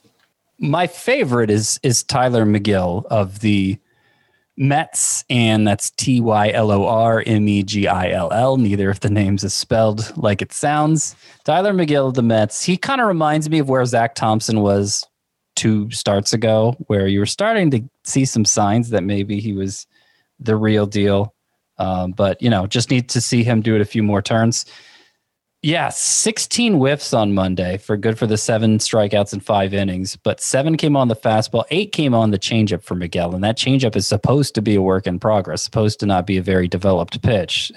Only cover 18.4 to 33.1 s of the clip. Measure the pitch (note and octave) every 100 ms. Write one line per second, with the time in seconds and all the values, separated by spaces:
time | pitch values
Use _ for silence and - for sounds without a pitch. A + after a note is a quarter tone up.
18.4 | G#2+ A2 G2+ A#2 A#2 G#2 F#2+ G2+ G2+ G#2
19.4 | A2 G2 G2 - - _ _ _ _ -
20.4 | A2 G#2+ A2 G#2+ G2+ G#2 G2+ G2 G#2+ _
21.4 | _ _ _ - F#2 F#2 F#2 F2+ G2 -
22.4 | A#2+ G2+ G2 B2 - B2+ B2 A#2 - A#2+
23.4 | A2+ A2+ A2 G#2+ - A2+ G#2 G#2 - A2+
24.4 | A#2 - - - - - _ _ _ _
25.4 | _ _ D3 E3 C#3 - - - G#3+ -
26.4 | - - A#3 D#3+ C3+ D3 - A#2 G#2 G2
27.4 | F#2 F#2 F2+ F#2+ - G#2 A2 A2+ A2 G#2+
28.4 | - A2 A2 G#2+ - A2+ G2+ G#2 G2 G2+
29.4 | - G2+ G2 G2+ F#2+ F#2 F#2+ - G#2+ -
30.4 | - C3 D#3+ D#3+ D#3 C#3 A#2+ A2 A#2 A2
31.4 | - A#2 - E3 G3+ - C#3+ A#2 G#2+ F#2+
32.4 | - A2+ G#2 F2 - F2+ F2